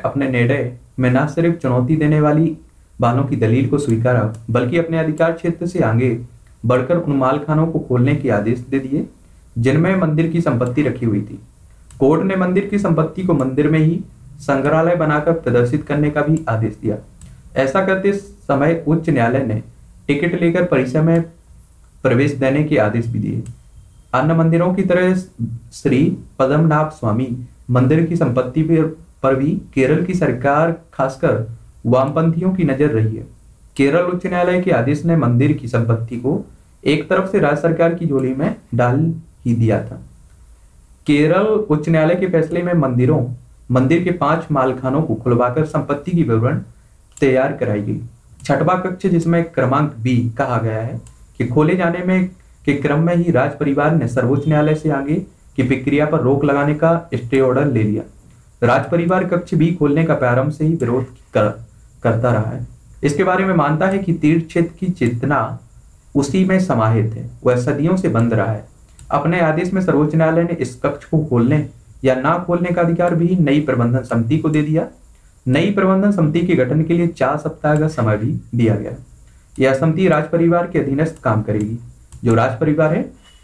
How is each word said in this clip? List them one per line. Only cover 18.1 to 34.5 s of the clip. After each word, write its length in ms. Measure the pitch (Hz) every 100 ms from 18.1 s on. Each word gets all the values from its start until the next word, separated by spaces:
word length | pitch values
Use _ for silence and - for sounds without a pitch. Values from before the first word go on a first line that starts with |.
समय 720 | 196 - - - 135 151 165 -
उच्च 220 | 165 -
न्यायालय 360 | 135 117 135 120
ने 180 | 110 - - - - -
टिकट 340 | 143 175 -
लेकर 220 | 170 180
परिसर 380 | 175 135 127 156
में 220 | 160 165 165 - _ - - _ - -
प्रवेश 280 | 127 120 147
देने 320 | 123 135 143
के 140 | 151 143
आदेश 300 | 104 117 117
भी 120 | 110
दिए। 240 | 104 - - - - - - - -
अन्य 200 | 131 151
मंदिरों 400 | 165 165 165 175
की 80 | 185
तरह 340 | 185 175 185 185 - - 113 - -
श्री 440 | - 135 127 - - - -
पद्मनाभ 500 | 135 147 160 151 156
स्वामी 560 | - 113 110 131 123 - - -
मंदिर 340 | 123 127 160 165
की 100 | 170
संपत्ति 480 | 131 120 123 160
पर, 340 | 160 165 160 - - -
पर 120 | 135 135
भी 260 | 143 202 -
केरल 300 | 135 131 160
की 100 | 180
सरकार, 640 | 180 143 123 139 143 170 165 -
खासकर 580 | - 131 - 156 110 113 - - - 117
वामपंथियों 680 | 123 139 156 165 165 185
की 100 | 185
नजर 260 | 151 131 147
रही 260 | 113 110 110
है। 120 | - - - - - -
केरल 240 | 139 165
उच्च 260 | 180 180 180
न्यायालय 340 | 180 180